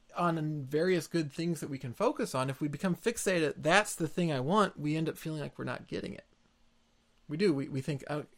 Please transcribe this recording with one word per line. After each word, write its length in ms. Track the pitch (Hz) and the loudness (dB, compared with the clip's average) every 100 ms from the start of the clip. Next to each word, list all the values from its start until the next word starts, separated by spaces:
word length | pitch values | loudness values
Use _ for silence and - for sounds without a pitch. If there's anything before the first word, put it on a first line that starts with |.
| _ - | _ 0
on 500 | 175 165 156 151 131 | 0 2 -2 -4 -2
various 380 | 147 180 180 - | 2 4 2 2
good 260 | 170 151 | -2 -2
things 280 | - 170 165 | -2 -2 -2
that 100 | 160 | -4
we 80 | 135 | -6
can 160 | 131 | -6
focus 400 | 110 226 302 247 | 0 0 2 -2
on, 160 | 131 131 | 0 -2
if 100 | 131 | -2
we 80 | 151 | -4
become 280 | 147 190 170 | 0 0 0
fixated, 600 | 226 233 - 180 151 - | 0 0 2 2 2 0
"That's 360 | 147 190 208 | 4 4 4
the 140 | - 160 | -2 -2
thing 240 | - 170 | 0 0
I 80 | 135 | 2
want," 400 | 131 214 190 - | 2 4 4 2
we 160 | 147 156 | -2 0
end 140 | 156 | -2
up 80 | - | -4
feeling 240 | 160 156 | -6 -6
like 180 | 139 - | -8 -8
we're 60 | 127 | -6
not 220 | 120 - | -8 -6
getting 260 | - - | -8 -6
it. 120 | - - _ _ _ _ _ _ _ _ _ - | -10 -16 _ _ _ _ _ _ _ _ _ -8
We 60 | 151 | 2
do. 180 | 202 | 4
We, 140 | 139 135 | 2 0
we 140 | 135 | -4
think, 240 | 147 139 - | -2 -4 -4
"Oh, 140 | 147 - | -6 -8